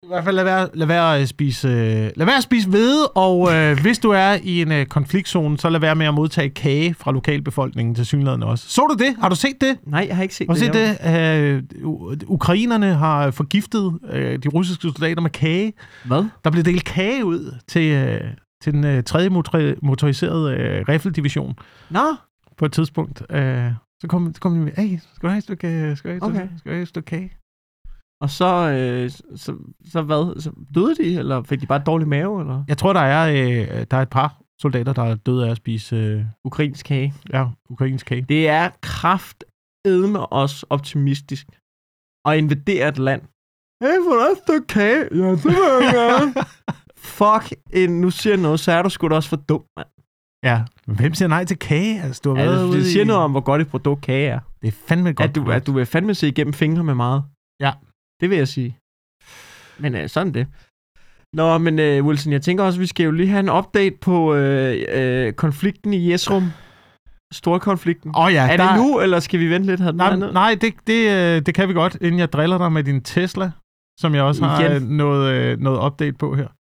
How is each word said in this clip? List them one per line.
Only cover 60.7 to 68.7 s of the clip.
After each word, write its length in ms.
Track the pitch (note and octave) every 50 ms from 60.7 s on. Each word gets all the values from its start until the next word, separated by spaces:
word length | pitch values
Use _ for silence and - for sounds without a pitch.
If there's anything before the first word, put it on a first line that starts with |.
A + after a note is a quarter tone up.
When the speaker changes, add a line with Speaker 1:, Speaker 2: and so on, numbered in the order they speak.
| _ _ _ _ _ _ - - - _ _ _ -
Speaker 2:
Nå, 260 | D3+ D#3+ E3 E3 E3
men, 200 | E3 E3+ D#3+ D#3
øh, 260 | D#3 D3+ C#3+ C#3+ C#3
Wilson, 260 | D3 C#3+ C#3+ C#3+ D#3 C#3+
jeg 100 | C#3+ C#3+
tænker 220 | - F3+ F#3 G3+
også, 140 | F#3+ F3 F3
vi 80 | F#3
skal 180 | F3 - - F3
jo 60 | D#3+
lige 180 | D#3 E3 F3+ F#3+
have 120 | G3+ G3+
en 80 | G3 G3
update 460 | - F3 G3 - _ G#3 G3 F#3+ F#3 -
på, 340 | - - F3+ F3 E3 D#3 D3+
øh, 500 | C#3+ C#3 C#3 C#3 C3+ C3 C3 A#2+ B1 A#1 -
øh, 440 | - B2 C3 B2+ B2 B2+ C3 A2+ G#2+
konflikten 640 | - - D#3 C#3+ C#3+ - G3+ G3 - _ G#3 G3+
i 160 | F#3+ F3 F3 E3+
Jesrum. 380 | F3+ - - G3+ G3 F#3 F3 D#3 - - - - _ _ _ _ _ _ - - - _ _ -
Storkonflikten. 800 | - - F3 E3+ F3+ - G#3 G3 E3+ - E3+ E3+ E3+ _ D#3+ D3+
Speaker 1:
Åh 160 | D3+ E3 - F#3
ja, 100 | D#3 C3
Speaker 2:
Er 60 | B2+
det 80 | D3+ F3
Speaker 1:
der 180 | F#3 F#3